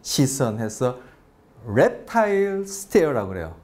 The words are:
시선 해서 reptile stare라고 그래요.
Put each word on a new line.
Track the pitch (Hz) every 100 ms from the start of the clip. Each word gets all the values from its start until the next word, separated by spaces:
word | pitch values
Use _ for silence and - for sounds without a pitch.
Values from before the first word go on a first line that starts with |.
시선 | - - 135 - 123 107
해서 | 110 - 127 127 - - _ _ _ - -
reptile | 104 220 240 - 233 208 196 196 196
stare라고 | 196 - - 208 156 123 98
그래요. | 92 80 82